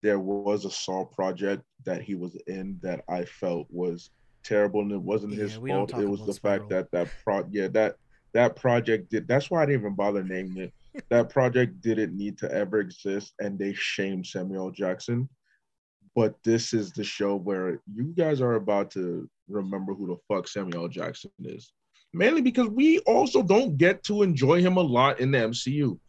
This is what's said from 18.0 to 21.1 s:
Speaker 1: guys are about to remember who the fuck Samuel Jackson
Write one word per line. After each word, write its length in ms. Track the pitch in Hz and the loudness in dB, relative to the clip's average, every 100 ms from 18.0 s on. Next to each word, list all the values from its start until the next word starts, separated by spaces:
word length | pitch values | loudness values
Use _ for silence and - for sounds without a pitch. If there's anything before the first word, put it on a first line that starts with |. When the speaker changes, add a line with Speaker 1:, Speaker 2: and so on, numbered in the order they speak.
| 139 170 | -6 0
Speaker 1:
guys 240 | 160 147 | 0 2
are 140 | 123 113 | 2 0
about 360 | 98 101 95 | 2 0 0
to 380 | - 90 85 78 _ _ | -4 -4 -6 -8 _ _
remember 460 | 101 95 98 95 | -6 -6 -6 -6
who 140 | 95 95 | -6 -6
the 100 | 87 _ | -8 _
fuck 200 | 101 90 | -4 -4
Samuel 400 | - 95 85 85 | -8 -6 -6 -6
Jackson 440 | - 82 | -6 -8